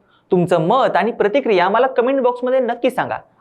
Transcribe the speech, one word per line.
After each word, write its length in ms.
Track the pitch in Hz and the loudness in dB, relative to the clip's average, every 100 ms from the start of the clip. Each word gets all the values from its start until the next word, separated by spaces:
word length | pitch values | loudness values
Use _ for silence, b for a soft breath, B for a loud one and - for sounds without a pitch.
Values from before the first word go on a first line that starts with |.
| b b _ | b b _
तुमचं 360 | 180 175 175 160 | 0 2 0 2
मत 280 | 247 220 180 | 2 2 0
आणि 160 | 202 | -2
प्रतिक्रिया 540 | 226 208 277 277 196 175 | -2 0 0 0 2 2
आम्हाला 220 | 214 262 | 2 0
कमेंट 340 | 262 240 277 | 0 0 0
बॉक्समध्ये 380 | 247 247 247 262 | 0 -2 -2 0
नक्की 300 | 233 240 254 | -2 -2 -4
सांगा. 280 | 247 139 113 - b | -2 -4 -8 -12 b